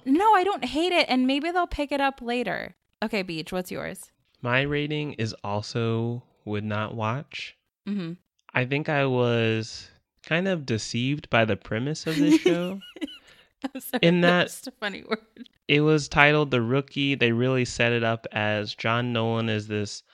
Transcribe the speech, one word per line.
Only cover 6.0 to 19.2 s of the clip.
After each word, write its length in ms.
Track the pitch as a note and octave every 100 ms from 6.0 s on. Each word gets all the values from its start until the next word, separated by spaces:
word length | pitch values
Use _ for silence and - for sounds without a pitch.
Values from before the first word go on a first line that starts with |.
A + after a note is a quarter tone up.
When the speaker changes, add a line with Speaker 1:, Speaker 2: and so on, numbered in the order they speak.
| A#2 A#2+ - _ -
Speaker 2:
would 180 | G#2
not 320 | G#2+ G#2 G#2+ A2+
watch. 640 | G#2+ B2+ - - - - _ _ -
Speaker 1:
Mm-hmm. 260 | G3+ E3 F3 _ _ _
Speaker 2:
I 100 | - B2+
think 220 | C#3 D#3
I 180 | D3 C3+
was 840 | B2 A#2+ A#2 A2+ A2 A2 - - _ _ _ -
kind 220 | E3 F#3+
of 180 | F3 C3
deceived 640 | A2+ - A#2 B2+ D3 -
by 140 | A#2 A2
the 120 | G2+
premise 500 | - A2 C3+ D#3+ E3
of 80 | D#3+
this 220 | D4 D#4
show. 400 | F4+ F3 F3+ G3 - - D#4 -
Speaker 1:
<laughs> 520 | - - _ _ C4+
I'm 80 | C4
sorry, 180 | - B3
Speaker 2:
In 180 | E3+ F3
Speaker 1:
that's 320 | F3 F3 -
Speaker 2:
that 40 | -
Speaker 1:
just 100 | -
a 40 | -
funny 240 | G3+ F#3+
word. 160 | - A3 - - B3 _ -
Speaker 2:
it 140 | D3
was 260 | D3+ D#3 C3+
titled 440 | D3+ D3 D3+ C#3+
The 100 | B2
Rookie. 540 | A2+ C3+ C3+ C#3 C#3 C3
They 160 | A#2+
really 340 | A#2 B2+ C3 A#2+
set 260 | - A#2+
it 120 | A#2+
up 240 | A2+ A2+ -
as 440 | A2+ G#2+ G#2+ G#2 -
John 360 | A2+ A#2 B2
Nolan 380 | A#2